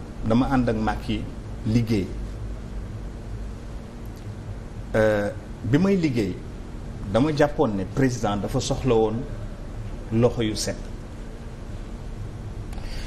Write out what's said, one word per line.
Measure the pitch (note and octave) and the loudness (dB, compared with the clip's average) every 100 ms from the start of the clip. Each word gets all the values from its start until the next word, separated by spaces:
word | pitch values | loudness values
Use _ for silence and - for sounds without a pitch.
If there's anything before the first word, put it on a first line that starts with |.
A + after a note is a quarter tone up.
| - - A2 | -6 -4 2
dama | A2+ C3 | 4 4
ànd | C3 A#2 | 4 4
ak | A2 | 2
Macky | G#2+ G#2 - G#2 - - - - - | 0 0 -2 -2 -4 -8 -8 -4 2
liggéey. | A#2 A2+ G#2+ F2 - - - - - - - - - - - - - - - - - - - - - - - - - - - - A2+ | 4 4 2 2 -2 -6 -6 -6 -6 -8 -8 -6 -8 -8 -8 -8 -6 -6 -8 -8 -10 -10 -10 -10 -10 -10 -8 -8 -8 -8 -10 0 4
Euh, | A2 G#2 G2+ - - - | 6 6 2 -2 -8 -6
bi | G#2+ C#3 | 2 4
may | G3 G3 | 6 6
liggéey, | D#3+ A#2 F#2+ F2+ - - - - - - - | 4 2 0 -2 -6 -10 -10 -10 -8 -8 0
dama | G#2 D3+ D3 | 4 4 6
jàppoon | D3 - C3+ G2 | 4 6 2 2
ne | F#2 | 0
président | B2 C3 A#2 G#2+ G2+ | 2 2 4 0 0
dafa | G#2 C3+ | 0 0
soxla | - C3+ C3 | 0 0 4
woon | A2+ A2 A2+ C3+ - - - - - - - - | 6 6 2 -4 -6 -6 -8 -8 -8 -6 -8 0
loxo | A2 A#2+ - | 4 6 4
yu | A2 G#2 | 0 0
set. | - - - - - - - - - - - - - - - - - - - - - - - - | -2 -4 -6 -10 -10 -10 -10 -10 -10 -10 -10 -8 -8 -8 -8 -8 -8 -8 -8 -8 -8 -6 -6 -4